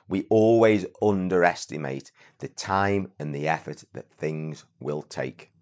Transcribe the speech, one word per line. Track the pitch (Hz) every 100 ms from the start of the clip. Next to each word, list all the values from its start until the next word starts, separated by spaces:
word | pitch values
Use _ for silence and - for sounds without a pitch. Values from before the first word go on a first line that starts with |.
| -
We | 92 -
always | 110 110 117 110 104 90 -
underestimate | 107 98 92 92 87 85 - 69 71 69 - _ _ _
the | -
time | - - 95 98 101 95 -
and | 76
the | 71 76
effort | 80 - 76 -
that | - -
things | - 78 78 78 76 - -
will | 69 73
take. | - - 65 - - _